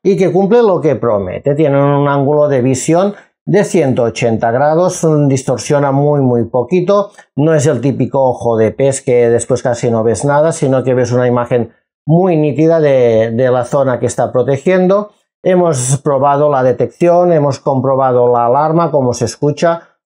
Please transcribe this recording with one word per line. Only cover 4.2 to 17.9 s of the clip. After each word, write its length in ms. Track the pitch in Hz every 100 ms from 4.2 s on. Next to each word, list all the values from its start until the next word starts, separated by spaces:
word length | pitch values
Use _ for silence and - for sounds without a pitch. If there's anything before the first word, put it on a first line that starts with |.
| 120 110 117
grados, 520 | 120 147 160 180 180
mm, 240 | 165 151 143
distorsiona 640 | 131 - 120 - 147 143
muy, 300 | 135 147 147
muy 220 | 131 120
poquito. 680 | 117 127 120 185 175 202 202 - - -
No 200 | 156 160
es 100 | 143
el 160 | 123
típico 400 | 135 120 127 139
ojo 340 | 131 123 120 113
de 140 | 110
pez 320 | - 135 135
que 300 | - 120 117
después 320 | 117 - 123
casi 260 | 131 120 123
no 140 | 113
ves 200 | 113 110
nada, 280 | 143 143 160
sino 320 | - 139 131
que 100 | 127
ves 180 | 127 117
una 160 | 123 123
imagen 440 | 123 120 123 113 _ _ _ -
muy 320 | 165 190 160
nítida 420 | 151 127 160 165
de, 520 | 151 131 120 110 113
de 180 | 113 127
la 160 | 127 120
zona 340 | 147 131 120
que 60 | 123
está 260 | - 117
protegiendo. 800 | 127 120 135 185 185 185 196 208 _ _ _
Hemos 580 | 180 185 175 139 127 139
probado 480 | 151 135 143 143 151
la 100 | 139
detección, 720 | 127 123 123 - 175 175 175
hemos 240 | 165 143 127
comprobado 720 | - 135 131